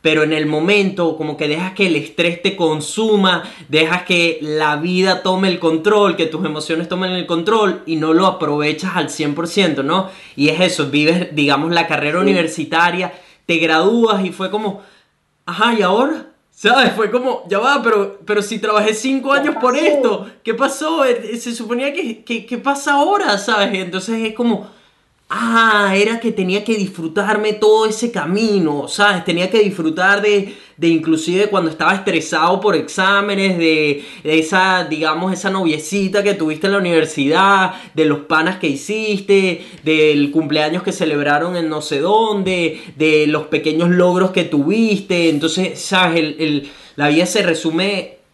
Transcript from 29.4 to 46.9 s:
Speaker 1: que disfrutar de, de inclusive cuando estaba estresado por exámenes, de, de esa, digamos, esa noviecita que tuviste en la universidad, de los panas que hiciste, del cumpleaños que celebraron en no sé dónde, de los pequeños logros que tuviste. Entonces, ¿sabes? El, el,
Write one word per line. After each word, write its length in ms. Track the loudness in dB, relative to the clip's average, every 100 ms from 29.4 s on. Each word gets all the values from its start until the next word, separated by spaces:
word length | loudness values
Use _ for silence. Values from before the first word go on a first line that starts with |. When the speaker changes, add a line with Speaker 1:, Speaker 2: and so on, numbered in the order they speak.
| 0
Speaker 1:
que 100 | 2
disfrutar 640 | 2 2 -2 2 2 2
de, 340 | 2 2 0 -12 -20 -2
de 100 | 2
inclusive 600 | 2 2 0 0 0 2
cuando 200 | 0 -2
estaba 240 | 0 0
estresado 680 | 0 0 -2 -2 0 2 2
por 140 | 2 0
exámenes, 800 | -2 -2 2 2 0 0 0 2
de, 480 | 2 2 0 -2 -6 -10
de 160 | 0 0
esa, 460 | 2 2 2 0 -2
digamos, 440 | -2 -2 0 -2
esa 160 | -2 -2
noviecita 760 | -2 -2 -2 -2 -2 0 0
que 100 | 0 0
tuviste 320 | -2 -2 0
en 60 |
la 60 | 0
universidad, 920 | 2 0 0 -2 0 4 4 4 2 -4 -8
de 120 | 0 2
los 140 | 0
panas 380 | 0 0 0 -2
que 100 | -4
hiciste, 960 | -4 -4 -4 -2 -4 2 2 4 -2 -10 -8
del 480 | 0 4 4 4 2
cumpleaños 500 | 0 0 0 0 -2
que 80 | -4
celebraron 640 | -2 -2 0 0 0 0 -2
en 100 | -4
no 140 | -4
sé 180 | -4 -2
dónde, 840 | 2 2 2 0 -2 0 -2 -4 -16 -2
de 320 | 2 4 2
los 200 | 0 -2
pequeños 420 | -2 0 0 2
logros 420 | 4 4 4 2
que 140 | 0 0
tuviste. 840 | 0 2 2 2 0 -2 0 2
Entonces, 480 | 0 -2 -2 -4 -6
¿sabes? 380 | -2 0 2 2
El, 160 | -2 -2
el, 320 | -2 -2 -6 -20 -18